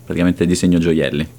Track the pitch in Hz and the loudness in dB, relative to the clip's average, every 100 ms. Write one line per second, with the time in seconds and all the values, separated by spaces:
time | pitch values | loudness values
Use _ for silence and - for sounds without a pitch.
0 | - 82 90 90 87 90 92 87 85 80 | -8 -2 0 0 0 0 2 2 2 0
1 | 67 73 76 | -2 -4 -8